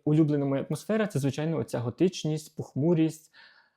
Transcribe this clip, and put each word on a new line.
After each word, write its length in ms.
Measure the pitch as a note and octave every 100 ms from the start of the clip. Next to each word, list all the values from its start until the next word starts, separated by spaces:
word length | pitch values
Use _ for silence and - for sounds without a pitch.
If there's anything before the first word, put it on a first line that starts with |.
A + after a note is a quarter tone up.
| D3+
улюблена 400 | D#3 D3+ D3 C#3
моя 200 | C#3 -
атмосфера — 380 | D3+ - A3 G3+
це, 120 | C3+
звичайно, 380 | C3+ C#3 D#3 D3+
оця 220 | B2+ A#2+
готичність, 760 | A#2+ - F#3 - D#3 D#3 - -
похмурість, 760 | C3 C3 D#3+ D#3+ D#3+ D#3 - - - _ _